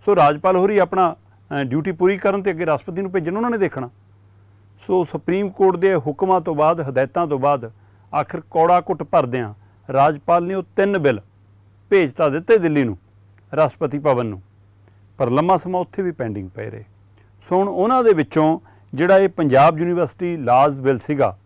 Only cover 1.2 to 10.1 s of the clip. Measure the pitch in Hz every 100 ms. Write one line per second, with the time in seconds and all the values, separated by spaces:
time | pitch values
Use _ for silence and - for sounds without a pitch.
1.2 | _ _ _ 143 139 165 156 165 180 196
2.2 | 202 196 196 165 170 147 - 175 196 185
3.2 | 160 196 240 233 185 - 123 _ _ _
4.2 | _ _ _ _ _ _ - 185 165 160
5.2 | - 180 202 185 190 175 190 185 131 143
6.2 | 190 185 170 151 151 170 139 131 135 -
7.2 | 170 143 139 143 117 107 _ _ _ 147
8.2 | 151 175 160 165 165 180 - 175 147 175
9.2 | 131 123 113 107 _ _ - 135 143